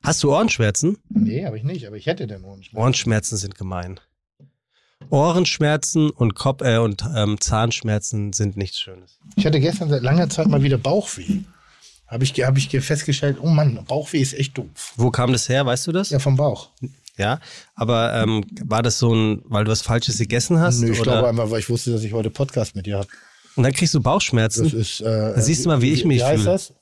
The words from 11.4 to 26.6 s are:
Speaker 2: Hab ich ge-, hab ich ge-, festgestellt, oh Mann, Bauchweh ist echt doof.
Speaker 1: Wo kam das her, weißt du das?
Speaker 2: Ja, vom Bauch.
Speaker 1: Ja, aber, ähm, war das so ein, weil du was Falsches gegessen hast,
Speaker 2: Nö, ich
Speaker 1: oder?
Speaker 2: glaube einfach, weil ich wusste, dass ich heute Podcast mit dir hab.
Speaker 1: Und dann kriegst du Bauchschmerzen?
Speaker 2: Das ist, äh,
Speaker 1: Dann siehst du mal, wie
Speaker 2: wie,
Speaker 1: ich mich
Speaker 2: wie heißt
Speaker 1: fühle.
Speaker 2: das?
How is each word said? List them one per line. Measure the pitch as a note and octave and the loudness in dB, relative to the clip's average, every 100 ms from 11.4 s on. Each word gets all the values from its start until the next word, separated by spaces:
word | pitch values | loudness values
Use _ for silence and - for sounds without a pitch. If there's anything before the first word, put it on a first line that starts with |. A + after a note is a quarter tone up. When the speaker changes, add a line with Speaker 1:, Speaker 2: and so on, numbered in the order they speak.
| - _ _ _ - _ _ | -4 _ _ _ -20 _ _
Speaker 2:
Hab | A#2 | -2
ich | C3+ | -2
ge-, | - | 0
hab | B2+ C3+ | 2 2
ich | C3+ | 2
ge-, | C3+ | -2
festgestellt, | C3 D3 - C#3 C#3+ C#3 | -2 -4 -2 0 0 -2
oh | D#3+ | 2
Mann, | D#3 D3+ A#2 F#2+ | 4 4 0 -4
Bauchweh | C3+ D3 D#3+ | -6 -2 -2
ist | C3+ | -2
echt | - C3+ - | -2 -6 -6
doof. | G2 - - - | -12 -14 -16 -2
Speaker 1:
Wo | A#2+ | 0
kam | A#2 B2 | 2 0
das | B2+ - | 0 0
her, | B2+ | 0
weißt | C#3 A#2+ - | 0 -2 -2
du | |
das? | E3+ G3+ | -2 0
Speaker 2:
Ja, | C#3+ | 0
vom | C#3 C3 | 2 2
Bauch. | D3 G#2+ - _ A#2+ - - _ | 2 -2 -10 _ -14 -14 -20 _
Speaker 1:
Ja, | G2+ C#3+ - - - | -2 -2 -8 -20 -20
aber, | - A2+ A#2 A2+ | -6 0 2 2
ähm, | A2 A2 A2 G2+ - | 0 0 0 -4 -10
war | - G#2+ | -4 0
das | B2 - | 0 2
so | A#2+ | 2
ein, | A2+ G#2+ G#2 | 4 2 0
weil | - G#2 | -2 -2
du | G#2+ | 0
was | A2 | 0
Falsches | - A#2 - - | 0 -2 0 -2
gegessen | A2+ A#2 A#2 E3+ | -2 -2 2 2
hast, | E3+ A#2+ | 4 2
Speaker 2:
Nö, | A#2 | 2
ich | A2 | 2
Speaker 1:
oder? | A#2 | 2
Speaker 2:
glaube | A#2+ B2 | 2 2
einfach, | A#2 A2 | 2 0
weil | A2+ | -2
ich | G#2 | -2
wusste, | A#2 - | -2 0
dass | A#2 | -2
ich | A2 | -2
heute | A2+ A2 | -2 -4
Podcast | - C#3 - - G2+ | -2 -4 -2 -4 -6
mit | F#2 | -6
dir | G2+ | -6
hab. | G2 - - _ _ - | -6 -12 -20 _ _ 0
Speaker 1:
Und | |
dann | B2+ | 0
kriegst | C3+ E3+ | 2 0
du | D#3 | 0
Bauchschmerzen? | A#2+ E3+ - A#2+ A2 G#2+ | 2 0 2 2 2 2
Speaker 2:
Das | D#3+ | 0
ist, | A#2 G#2+ - | 0 -4 -4
äh, | A2 A2 G#2+ | -2 0 0
Speaker 1:
Dann | B2 | 0
siehst | A2+ D#3 | 2 0
du | D3+ | 2
mal, | D3 | 2
wie | B2 | 2
Speaker 2:
wie, | |
Speaker 1:
ich | D3+ | 2
mich | F3 C3 | 2 2
Speaker 2:
wie | |
heißt | B2 D3+ | 4 2
Speaker 1:
fühle. | G#2 | 2
Speaker 2:
das? | F#3 | 0